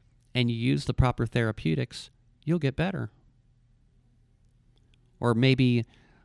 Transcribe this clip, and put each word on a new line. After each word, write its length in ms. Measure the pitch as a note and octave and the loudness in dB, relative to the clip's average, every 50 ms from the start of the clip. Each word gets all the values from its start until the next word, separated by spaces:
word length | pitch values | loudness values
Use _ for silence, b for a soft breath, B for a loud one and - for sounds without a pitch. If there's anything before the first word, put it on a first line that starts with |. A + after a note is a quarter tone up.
| _ _ _ _ _ _ - | _ _ _ _ _ _ 0
and 160 | B2 B2 A#2+ | 0 0 0
you 60 | A#2 | 0
use 280 | A2+ A#2 C3 C#3+ C#3+ - | 0 0 0 0 0 -2
the 80 | - A#2+ | 0 2
proper 320 | - C3+ B2 - - A#2+ | 2 2 2 2 -2 -4
therapeutics, 840 | A2+ - B2 A#2 A2 G#2 - - D#3+ D#3 C#3 B2 - - - - - _ _ _ _ _ _ _ | -2 0 0 0 0 -2 -4 -4 -2 -2 -2 -4 -6 -10 -14 -18 -20 _ _ _ _ _ _ _
you'll 140 | D3+ E3+ F3 | -4 -2 -2
get 180 | D3 C3 C3 | -2 -2 -2
better. 340 | - D#3+ F#3+ F#3 C#3 A2+ G#2+ - _ _ _ _ _ _ _ _ _ _ _ _ _ _ _ _ _ _ _ _ _ _ _ _ _ _ _ _ _ _ _ _ _ _ _ _ _ _ _ _ _ | -2 -4 -4 -4 -6 -8 -10 -12 _ _ _ _ _ _ _ _ _ _ _ _ _ _ _ _ _ _ _ _ _ _ _ _ _ _ _ _ _ _ _ _ _ _ _ _ _ _ _ _ _
Or 120 | A2+ A#2+ | -2 0
maybe 540 | A#2 A2+ C3 C3 C3 B2+ C3 B2 A#2+ A#2 A2+ b b b b b b b b | 2 4 4 4 4 4 4 2 2 0 -2 b b b b b b b b